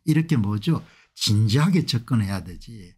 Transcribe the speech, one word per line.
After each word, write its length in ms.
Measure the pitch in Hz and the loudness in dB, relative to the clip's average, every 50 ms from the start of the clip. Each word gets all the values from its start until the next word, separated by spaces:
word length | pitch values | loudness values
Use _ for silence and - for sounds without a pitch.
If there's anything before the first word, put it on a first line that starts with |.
| _ | _
이렇게 320 | 160 151 156 160 165 151 | 0 2 2 2 2 0
뭐죠? 480 | 117 98 101 104 101 - 170 156 - - - - _ _ _ _ | 0 0 0 -2 -2 -2 -2 -2 -2 -4 -10 -20 _ _ _ _
진지하게 720 | - - - 104 104 110 104 107 143 151 202 175 165 - | -4 0 2 2 2 4 4 4 4 4 4 4 2 2
접근해야 560 | - 131 113 - - 127 110 104 98 98 92 | 0 -2 -4 -2 0 0 0 0 0 -4 -6
되지. 520 | 82 87 87 - - 117 117 104 90 87 - | -8 -10 -14 -16 -16 -18 -18 -18 -20 -20 -20